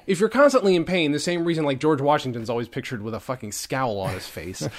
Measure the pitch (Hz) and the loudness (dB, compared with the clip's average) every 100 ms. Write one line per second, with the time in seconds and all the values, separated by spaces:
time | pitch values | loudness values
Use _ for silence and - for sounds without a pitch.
0 | - 180 214 247 285 262 196 180 160 185 | -2 0 2 6 6 6 4 4 2 0
1 | 151 147 175 175 170 160 147 131 156 147 | 0 0 -2 -2 0 0 0 2 2 2
2 | 143 147 131 120 110 120 117 139 - 123 | 4 2 0 -6 -4 -4 -4 -8 -8 -8
3 | 107 110 - 123 104 - - 135 127 101 | -8 -8 -8 -8 -8 -10 -6 -2 -2 -2
4 | 92 92 - - 85 92 151 | -4 -6 -10 -12 -10 -8 -8